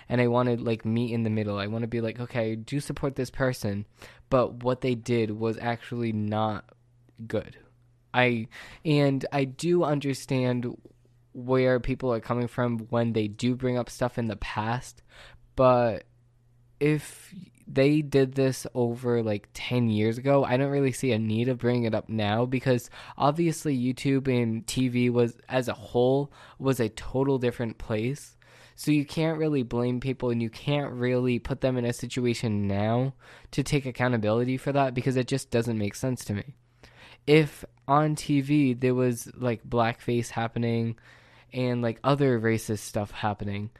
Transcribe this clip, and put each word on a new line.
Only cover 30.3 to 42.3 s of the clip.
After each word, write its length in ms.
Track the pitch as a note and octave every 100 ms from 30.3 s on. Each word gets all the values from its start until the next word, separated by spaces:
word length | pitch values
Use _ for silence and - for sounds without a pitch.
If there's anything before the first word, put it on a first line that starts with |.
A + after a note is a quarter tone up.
and 120 | A#2
you 80 | A#2
can't 420 | - C#3+ C#3+ C#3+
really 460 | B2 B2 B2 B2+ A#2+
put 220 | - C3
them 160 | C3 B2+
in 80 |
a 80 | A#2+
situation 760 | - B2 C3 B2 A2+ A#2+ G#2 G2+
now 480 | G2 G#2+ A#2+ C3+ - - - -
to 100 | -
take 240 | C3 D3+ C3+
accountability 720 | A2+ B2+ A#2+ G#2 A#2 B2 C3
for 160 | C#3+
that, 200 | C#3 C3+
because 240 | B2+ C#3 C3
it 120 | B2
just 240 | C3+ -
doesn't 260 | A#2 A#2 A2
make 160 | G2+
sense 300 | - C3 B2
to 100 | -
me. 200 | G2+ C#3 - _ _ - - - - -
If 360 | D#3 D3 - - _ -
on 300 | C#3+ D3+ D3+
T 240 | - C#3+
V 320 | C3+ D3 C3+
there 220 | A#2+ B2+
was, 360 | B2 B2+ A#2+ - -
like, 260 | B2 A2
blackface 680 | B2+ A#2 A2+ - - A#2+ A#2
happening 640 | - A#2 A#2+ A#2 A#2 A2+ A2+ - - - - -
and, 300 | B2+ B2 A#2+
like, 180 | A#2 A2+
other 340 | C3 C#3 C3+